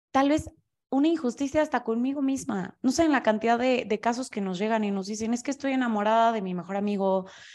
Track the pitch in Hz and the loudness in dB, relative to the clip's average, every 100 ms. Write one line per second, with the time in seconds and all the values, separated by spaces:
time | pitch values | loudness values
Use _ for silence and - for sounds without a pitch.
0 | _ 269 277 311 - - _ _ _ 269 | _ 0 2 2 -2 -16 _ _ _ 0
1 | 311 330 247 226 277 302 302 247 233 226 | 2 2 -2 -4 -2 0 0 0 -2 -2
2 | 262 285 269 269 - 202 170 - 254 262 | -2 -2 -2 -2 -4 -4 -6 -2 0 2
3 | 320 262 220 214 233 233 254 247 196 214 | 4 4 2 2 2 2 2 2 0 -2
4 | 233 240 262 214 196 180 214 220 208 196 | 0 -2 -4 -6 -4 -2 0 0 0 -2
5 | 190 214 220 240 - 277 269 262 240 214 | -4 -6 -4 -4 -4 -4 -2 0 0 0
6 | 208 226 226 226 190 180 175 196 208 202 | 2 4 4 2 -2 -6 -4 -4 -2 0
7 | 190 190 185 - - | 2 0 -2 -12 -20